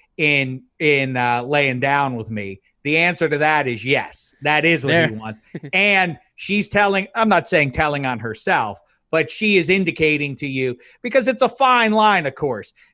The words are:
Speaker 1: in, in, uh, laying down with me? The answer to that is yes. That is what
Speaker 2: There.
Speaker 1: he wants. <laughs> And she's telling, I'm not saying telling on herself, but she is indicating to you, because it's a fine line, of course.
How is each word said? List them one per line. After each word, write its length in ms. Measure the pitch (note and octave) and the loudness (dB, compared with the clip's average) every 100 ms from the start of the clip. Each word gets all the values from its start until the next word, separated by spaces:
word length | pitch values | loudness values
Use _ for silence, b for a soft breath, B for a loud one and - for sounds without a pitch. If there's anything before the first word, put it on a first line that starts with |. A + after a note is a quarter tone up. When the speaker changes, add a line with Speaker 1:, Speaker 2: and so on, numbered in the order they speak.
| _ - | _ -4
Speaker 1:
in, 480 | D3+ C#3+ C3 C3 - _ | 0 0 0 -6 -12 _
in, 380 | D#3 C#3+ C3+ B2+ | 0 2 0 -2
uh, 260 | A#2+ A#2+ | 0 0
laying 380 | B2 D3 C#3 B2+ | 0 0 0 0
down 340 | C3+ C#3+ C#3 A#2+ | 0 0 0 -4
with 160 | A2 | -8
me? 300 | A2 G2 F#2+ _ _ | -8 -8 -12 _ _
The 120 | C#3+ D#3+ | -2 0
answer 320 | F3 E3+ D#3+ | 0 0 -2
to 100 | C#3+ | 2
that 280 | D3+ D3+ C3 | 2 2 0
is 160 | A#2 | -4
yes. 500 | A#2+ C3+ G2 - - _ | -2 -2 -2 -12 -20 _
That 220 | C#3+ D3+ | -2 2
is 220 | D#3+ D#3+ C3+ | 2 0 2
what 60 | |
Speaker 2:
There. 180 | E3 D#3 | 2 0
Speaker 1:
he 60 | G#2+ | -2
wants. 260 | A2 A2 b D#3 | -10 -14 b -16
<laughs> 160 | C#3+ | -6
And 440 | F#3 G3+ G3 F3+ C#3+ _ _ | 0 2 2 0 -4 _ _
she's 340 | - G#3 - | -4 -2 0
telling, 380 | G3+ G3+ G3 G3 | 0 2 0 -4
I'm 140 | A3+ A3+ | -2 2
not 220 | F3+ E3 | 2 2
saying 220 | F3 C#3 | 2 2
telling 340 | B2+ D3+ C#3+ C3+ | 0 -2 0 -4
on 140 | A#2 | -4
herself, 640 | A2+ G#2 - E3+ A2 G2 _ _ _ | -8 -6 -2 0 -2 -8 _ _ _
but 200 | D#3+ D#3 | -2 -2
she 240 | - G#3+ G3 | -2 2 2
is 140 | D3+ | 4
indicating 680 | G3 F3 - D#3 D3 D3 C3+ | 0 0 0 0 0 -4 -6
to 120 | C#3+ | -6
you, 300 | C3 B2+ B2 b b | -4 -4 -6 b b
because 280 | B3 C4+ B3 | 0 0 2
it's 120 | A3 | 0
a 60 | C4 | 0
fine 460 | - C4 B3 A3 | 2 2 4 4
line, 320 | G#3+ G#3+ G3 C#3+ | 4 4 4 0
of 100 | - | -4
course. 380 | C#3+ A2 - b b | -4 -4 -10 b b